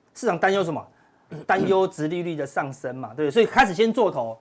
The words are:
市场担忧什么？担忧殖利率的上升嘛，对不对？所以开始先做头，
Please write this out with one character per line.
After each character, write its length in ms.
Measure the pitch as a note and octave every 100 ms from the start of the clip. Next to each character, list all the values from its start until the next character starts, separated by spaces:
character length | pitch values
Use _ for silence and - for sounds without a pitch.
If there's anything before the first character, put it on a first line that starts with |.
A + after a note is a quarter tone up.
| _
市 120 | - A3+
场 120 | E3
担 140 | F#3+
忧 100 | G3
什 100 | E3+
么？ 120 | C#3 - _ _ _ _ D#3 -
担 220 | F#3+ F#3+
忧 180 | F#3+ F#3
殖 220 | D3+ D3+
利 140 | F3+
率 120 | F3
的 120 | D3+ C3+
上 260 | F3+ C#3
升 240 | C3 B2+ C3
嘛， 120 | A#2
对 180 | A#2+ D3
不 40 |
对？ 0 |
所 120 | A#3
以 20 |
开 220 | G#3 B3+ A3
始 80 |
先 180 | E3+ A3+
做 180 | A#3+ F#3+
头， 280 | C#3 A2+ A2+